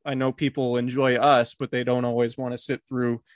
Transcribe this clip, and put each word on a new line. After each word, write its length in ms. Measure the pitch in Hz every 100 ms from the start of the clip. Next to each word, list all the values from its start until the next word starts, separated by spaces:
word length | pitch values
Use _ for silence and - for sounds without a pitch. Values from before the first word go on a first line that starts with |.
I 100 | 147
know 200 | 131 131
people 420 | 127 143 139 127 120
enjoy 400 | 123 127 131 123
us, 380 | 139 131 117 -
but 140 | 139
they 120 | 127 123
don't 180 | 123
always 340 | 123 120 120 120
wanna 200 | 127 123
sit 240 | - 127 -
through 340 | 131 120 120 _